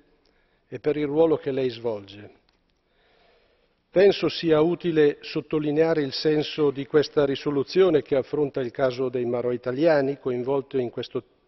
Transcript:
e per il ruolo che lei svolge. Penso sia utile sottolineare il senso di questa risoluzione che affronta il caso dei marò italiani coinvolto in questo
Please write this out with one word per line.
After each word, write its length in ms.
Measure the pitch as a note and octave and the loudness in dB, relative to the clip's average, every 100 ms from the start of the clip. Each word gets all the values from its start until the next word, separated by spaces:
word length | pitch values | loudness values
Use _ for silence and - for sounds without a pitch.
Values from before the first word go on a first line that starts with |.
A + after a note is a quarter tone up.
| _ _ _ _ _ _ _ | _ _ _ _ _ _ _
e 120 | A#2+ | -6
per 180 | D3+ D3 | -4 -2
il 80 | D3 | -2
ruolo 320 | D3 E3 D3 | 2 2 2
che 140 | C#3 | -2
lei 180 | C3+ C3 | -4 -4
svolge. 640 | A2+ A#2 G#2+ G2 G2+ G#2 - _ _ _ _ _ _ _ _ _ _ _ _ _ _ _ | -4 -6 -8 -10 -18 -20 -20 _ _ _ _ _ _ _ _ _ _ _ _ _ _ _
Penso 380 | F3 G3+ - E3 | 4 4 4 -2
sia 320 | - E3+ D3+ | -2 2 4
utile 600 | E3 E3+ F3 D#3 D3 - | 4 0 0 2 2 2
sottolineare 800 | - D#3+ - D#3 D3+ D3 E3 D#3 | -6 -10 -4 -4 0 2 2 0
il 100 | C3+ | -2
senso 580 | - D#3+ D3+ C#3 - D3 | -2 0 0 -2 0 0
di 160 | C3 C3+ | 0 0
questa 380 | D3+ C3+ - | 0 2 0
risoluzione 760 | C#3 C3+ D3+ C#3+ C3 F3+ F#3+ D3+ | 0 -2 -4 -4 0 2 4 2
che 160 | - C#3 | 2 -2
affronta 420 | A#2+ D3 C#3+ D3 | -2 -4 -4 -4
il 120 | A#2+ | -6
caso 360 | - C3 B2 C3 | -2 -2 -2 -4
dei 160 | B2+ | -4
marò 300 | A#2+ B2 A#2+ | -2 -2 -2
italiani 640 | A#2+ B2+ B2+ E3 D3 C3+ C#3+ | -4 -4 0 2 4 2 -4
coinvolto 580 | C3+ B2 B2 C#3 B2+ C3+ | -4 -4 -2 -4 -4 -4
in 120 | A#2+ | -4
questo 340 | B2+ A#2 B2+ - _ | -6 -8 -8 -10 _